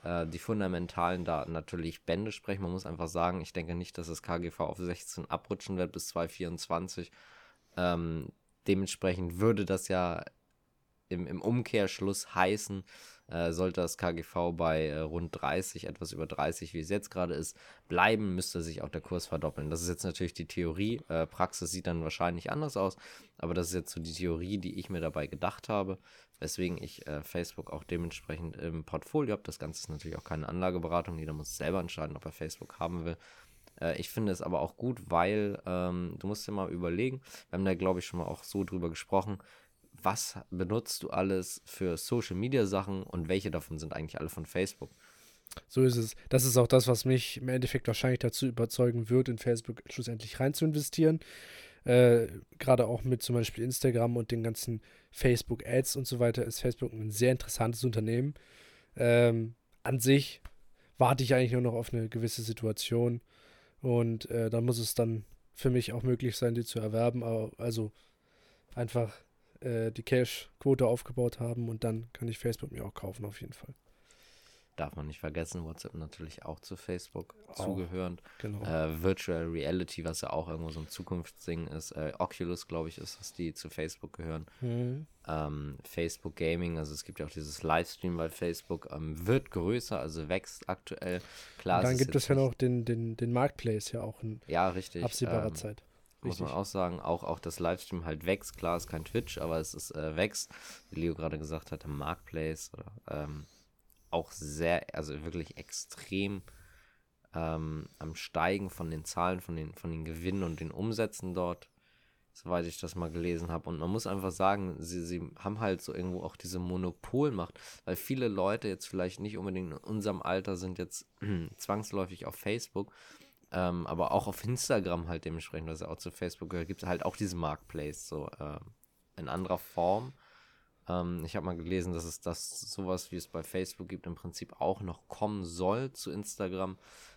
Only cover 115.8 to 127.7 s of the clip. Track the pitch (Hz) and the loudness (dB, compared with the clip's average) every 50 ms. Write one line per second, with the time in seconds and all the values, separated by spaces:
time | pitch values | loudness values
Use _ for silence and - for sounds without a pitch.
115.8 | - - - - 90 92 90 90 87 92 - - - 87 92 90 87 90 90 92 | -2 -8 -6 -4 -4 -4 -4 -4 -6 -8 -10 -8 -12 -8 -4 -4 -2 -2 -2 0
116.8 | 90 90 85 - - - - 131 147 147 120 92 85 - - - - - - - | 0 -2 -4 -4 -10 -4 0 2 2 2 2 0 -4 -6 -8 -16 -18 -18 -18 -12
117.8 | - 92 92 - - - 135 131 123 113 98 95 92 98 107 113 - 104 92 - | -6 -4 -4 -4 -2 -4 -2 0 0 0 2 2 2 2 2 2 0 -2 -4 -4
118.8 | - - - 95 90 92 - - 95 104 107 95 92 98 92 92 92 82 76 - | -6 -6 -2 -2 -2 -2 -2 -4 -6 -6 -6 -4 -4 -4 -2 -2 -4 -4 -8 -10
119.8 | - - 110 107 101 104 95 90 - - 92 95 92 101 95 87 95 92 90 90 | -8 -6 -4 -2 0 0 -2 -2 -2 0 0 0 0 -2 -4 -2 -4 -6 -4 -6
120.8 | 90 87 - - - _ _ - 98 104 98 85 82 76 - - - - 101 104 | -6 -8 -8 -12 -14 _ _ -8 -4 -2 0 -2 -2 -4 -8 -12 -4 -2 -2 -2
121.8 | 107 - - 98 92 90 92 85 - - - - - 101 107 117 - - - 95 | -2 -4 -2 -2 -2 -2 -4 -10 -10 -10 -10 -6 -4 -2 -2 -2 -4 -4 -4 -4
122.8 | 101 - - - - - - - - - _ _ _ _ - 90 90 90 87 87 | -4 -4 -8 -20 -20 -20 -20 -20 -20 -20 _ _ _ _ -2 0 0 2 0 0
123.8 | 85 - 80 82 85 - 71 92 - 104 - - - 107 123 127 - - 135 107 | -2 -2 0 0 0 2 2 2 0 0 -6 -6 -4 -4 -2 -2 0 2 2 2
124.8 | 90 90 87 85 82 85 85 80 - 85 80 82 - - - 78 80 80 80 78 | 2 2 0 -2 -2 -4 -6 -6 -4 -6 -6 -6 -8 -8 -8 -8 -6 -6 -6 -8
125.8 | 87 80 80 - - 87 - - 92 87 - - 87 80 90 87 82 87 95 - | -6 -8 -8 -8 -8 -12 -8 -6 -6 -6 -6 -8 -10 -6 -4 -4 -4 -4 -6 -8
126.8 | - 90 90 85 - 92 - - 107 95 90 85 82 76 76 - - - | -2 -2 -2 0 0 -2 -2 -2 -4 -2 -2 -2 -2 -2 -2 -4 -8 -10